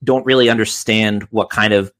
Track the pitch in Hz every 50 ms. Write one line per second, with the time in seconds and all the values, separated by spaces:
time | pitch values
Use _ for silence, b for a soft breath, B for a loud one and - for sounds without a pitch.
0 | - 131 131 131 127 131 131 131 123 117 117 113 107 107 - - - - 110 110
1 | 110 107 104 104 - - - 110 110 - - 113 107 107 104 101 98 98 _